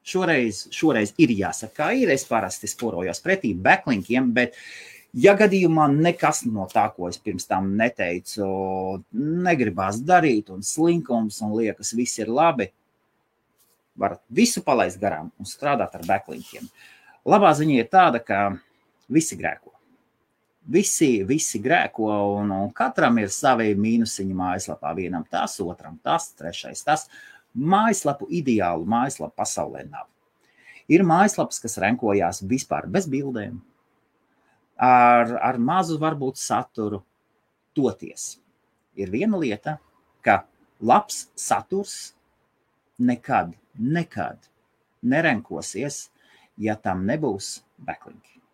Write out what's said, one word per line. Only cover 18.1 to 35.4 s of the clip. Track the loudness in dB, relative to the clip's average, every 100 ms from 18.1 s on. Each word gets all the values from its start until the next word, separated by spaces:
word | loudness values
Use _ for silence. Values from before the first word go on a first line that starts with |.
| 2
ka | 0 0 0 -2 _ _ _ _ _
visi | 0 0 -6
grēko. | -6 -8 -18 _ _ _ _ _ _ _ _ _ 0
Visi, | 0 0 2 2 2 0
visi | -2 -2 -4
grēko, | 0 0 0 -2 -2 0 0 0
un, | -2 -2
un | -4
katram | -2 -2 2 2 2
ir | -2
savi | 0 2 2 2 0
mīnusiņi | 0 0 0 -4 -6 -4
mājaslapā. | -4 -4 -8 -8 -8 -6
Vienam | -6 -6 -6
tas, | -4 -4 -6
otram | -8 -10 -16 -10
tas, | -4 -4 -4 _
trešais | -12 -12 -12 -8 -2
tas. | -2 -4 -20 -20 -20 _ -4
Mājaslapu, | 0 2 2 0 -2 -4 -6 -4
ideālu | 0 2 2 -2 -2
mājaslapu | -2 -2 -6 -10 -6
pasaulē | -6 -4 -6 -8 -16
nav. | -16 -18 _ _ _ _ _ -20 -20 4
Ir | 4 6
mājaslapas, | 4 4 2 -4 -4
kas | -8 -2
rankojās | -2 0 2 2 0 -2 -4
vispār | -4 -2 -6 -2
bez | -2 -2
bildēm, | -4 -4 -6 -8 -12 _ _ _ _ _ _ _ _ _ _ _ 0
ar, | 6 8 8 6 4
ar | 0